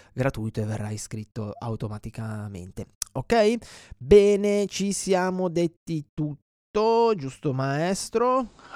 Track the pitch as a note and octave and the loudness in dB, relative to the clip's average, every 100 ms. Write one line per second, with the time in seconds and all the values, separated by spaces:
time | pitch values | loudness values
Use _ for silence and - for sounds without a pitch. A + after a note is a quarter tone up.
0 | - B2+ C3 - A2 A2 G#2+ G#2 G#2 G#2 | -12 -2 -2 -2 -6 -4 -4 -4 -6 -8
1 | - A2 G#2 A2+ G#2 - A#2 A2 G#2+ G#2 | -8 -10 -10 -8 -8 -8 -8 -6 -6 -8
2 | A#2 A#2 A2 G#2+ G#2 F#2+ F#2 - F#2+ - | -12 -10 -8 -8 -8 -10 -12 -12 -14 -12
3 | - C3 - A#3 G#3 A#3+ - - - - | -10 -6 0 4 4 2 -6 -20 -20 -4
4 | C3 G#3 G3+ G3+ G#3 G#3 G3 - G3 F#3+ | 6 8 8 4 2 0 -2 -2 -2 -2
5 | F#3+ F#3 F#3 F#3 F#3 E3 E3+ _ - D#3+ | 0 0 0 0 0 0 -2 _ -8 -8
6 | - - D3+ C#3+ _ _ _ G#3 A3+ A3+ | -6 -6 -6 -6 _ _ _ 0 2 4
7 | A#3 G3 C3+ - D3 C3 C3+ C#3+ F3 G3 | 2 2 -4 -4 -2 0 0 0 0 -2
8 | - A3+ B3 C4 A#3 - - | -2 0 2 2 -2 -10 -18